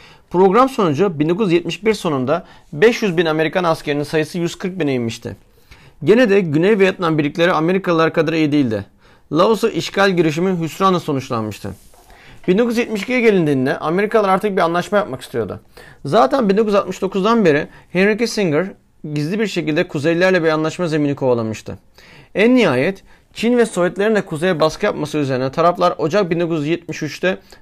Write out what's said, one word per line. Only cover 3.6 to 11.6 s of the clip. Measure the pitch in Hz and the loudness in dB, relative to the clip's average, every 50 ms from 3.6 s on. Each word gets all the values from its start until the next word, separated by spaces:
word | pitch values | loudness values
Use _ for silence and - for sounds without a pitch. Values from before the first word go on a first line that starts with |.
| 180 | 0
askerinin | 170 160 - - 151 143 143 | 0 -2 -2 -2 -4 -4 -4
sayısı | 147 - - 156 156 156 - 180 | -2 -2 -2 -2 -2 -2 -4 -4
yüz | 170 165 - - | -4 -4 -6 -6
kırk | - 185 185 185 | -8 -8 -4 -2
bine | 156 143 131 | -2 -2 0
inmişti. | 123 117 113 113 - - 107 101 - _ _ _ _ _ - - - - - _ - 143 | -2 -2 -4 -6 -8 -12 -14 -14 -14 _ _ _ _ _ -20 -20 -20 -20 -20 _ -4 2
Gene | 139 208 240 262 196 | 4 4 6 6 4
de | 196 202 | 4 2
Güney | 185 160 139 156 170 196 220 196 | 2 2 2 2 4 4 4 4
Vietnam | 190 190 185 - 180 160 160 151 | 4 2 2 0 -2 0 0 0
birlikleri | 143 147 - 165 165 180 | 0 -2 0 2 2 2
Amerikalılar | 170 151 160 170 190 190 190 180 170 160 165 160 | 2 2 2 0 0 0 0 0 2 2 2 2
kadar | 165 170 156 156 | 2 0 0 0
iyi | 160 160 156 147 | 0 0 0 2
değildi. | 143 147 135 120 107 101 104 - _ _ _ _ _ _ _ - | 2 2 2 0 -2 -4 -8 -10 _ _ _ _ _ _ _ -4
Laos'u | 147 156 185 220 226 196 226 220 | 0 2 2 2 2 2 0 -2
işgal | - 170 - - - 196 196 202 | -2 -2 -6 -4 0 2 2 2
girişimi | 185 175 165 160 147 165 180 190 185 170 | 4 2 2 2 0 0 -2 -2 -2 -2
hüsranla | 165 156 - - 190 190 185 170 | -4 -6 -4 0 0 2 2 0
sonuçlanmıştı. | - - 147 131 127 - 127 113 110 107 101 - | -2 -2 -4 -4 -4 -4 -4 -4 -4 -6 -8 -10